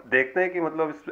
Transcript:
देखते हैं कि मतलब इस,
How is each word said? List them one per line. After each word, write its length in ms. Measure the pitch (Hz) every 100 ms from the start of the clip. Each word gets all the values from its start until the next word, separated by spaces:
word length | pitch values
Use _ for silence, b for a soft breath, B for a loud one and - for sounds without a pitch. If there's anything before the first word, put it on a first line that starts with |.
| -
देखते 340 | 131 131 180
हैं 120 | 185
कि 80 | 180
मतलब 280 | 160 156 156
इस, 160 | 147 -